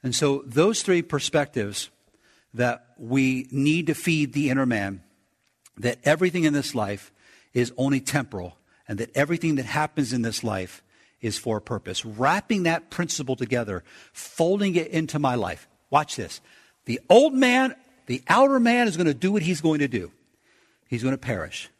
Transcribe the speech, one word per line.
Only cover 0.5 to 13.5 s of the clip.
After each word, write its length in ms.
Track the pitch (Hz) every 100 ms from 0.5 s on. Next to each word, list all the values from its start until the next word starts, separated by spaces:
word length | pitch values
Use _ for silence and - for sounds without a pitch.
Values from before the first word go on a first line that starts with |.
| 120 190 226
three 200 | - 180
perspectives 880 | 170 143 - 156 139 127 101 101 - _ _ _ _ _ _
that 320 | 117 123 120 _ _
we 480 | 113 135 131 131 127
need 360 | 139 143 165 156
to 80 |
feed 380 | 156 - 160 143
the 180 | 143 143
inner 160 | 135 127
man, 360 | 110 98 98 _ _ _ _ _ _ _ -
that 220 | 120 117
everything 400 | 143 156 185 175
in 80 | 156
this 220 | 143 131
life 380 | 120 101 101 - _ _ _ _
is 180 | 123 123 -
only 240 | 135 135
temporal, 560 | 135 147 117 98 87 _ _ _ -
and 120 | 104
that 120 | 117 135
everything 400 | 143 170 160 143
that 80 |
happens 480 | 110 151 151 - 127
in 100 | 123
this 220 | 113 110
life 380 | 117 95 92 - _ _ _ _
is 180 | 113 104
for 180 | 120 107
a 60 |
purpose. 420 | - 107 - 95
Wrapping 600 | 113 107 135 185 - 208
that 260 | 170 165 -
principle 460 | - 165 - 131 131
together, 460 | 120